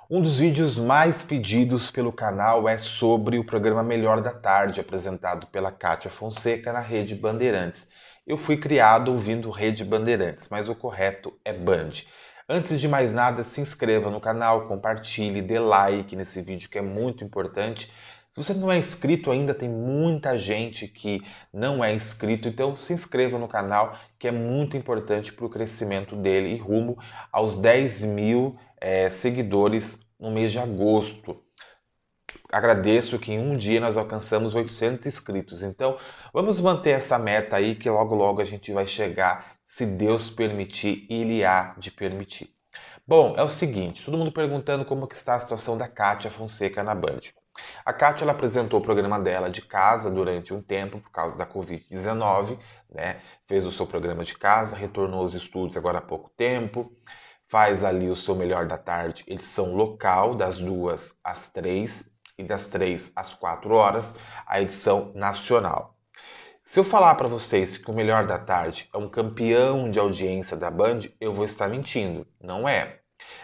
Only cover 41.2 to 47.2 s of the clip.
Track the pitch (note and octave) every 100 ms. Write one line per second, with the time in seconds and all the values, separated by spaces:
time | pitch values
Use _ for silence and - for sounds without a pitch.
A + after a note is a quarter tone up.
41.2 | A2+ A2+ F#2+ F#2 F#2 - G2 - G2 F#2+
42.2 | G2 - - _ _ - - - - D#3+
43.2 | C3 - D3 - D#3+ A2 F2+ - - D#3+
44.2 | D#3+ D#3+ D3+ C#3 C#3 C#3+ C3+ C3+ C3+ -
45.2 | - B2 - A2+ - A2+ A#2+ - G2+ G2+
46.2 | A2+ G#2+ A2 - G2 G#2 G2+ G2+ D#2 C2